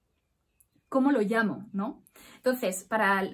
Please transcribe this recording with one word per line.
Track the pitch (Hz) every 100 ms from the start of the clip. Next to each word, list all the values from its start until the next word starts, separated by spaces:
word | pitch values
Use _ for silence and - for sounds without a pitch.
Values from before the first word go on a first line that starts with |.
| _ _ _ _ _ _ _ _ -
cómo | 262 269
lo | 277
llamo, | 202 226 214 - -
¿no? | 196 220 - _ - - -
Entonces, | 254 254 202 185
para, | - 220 196 196 190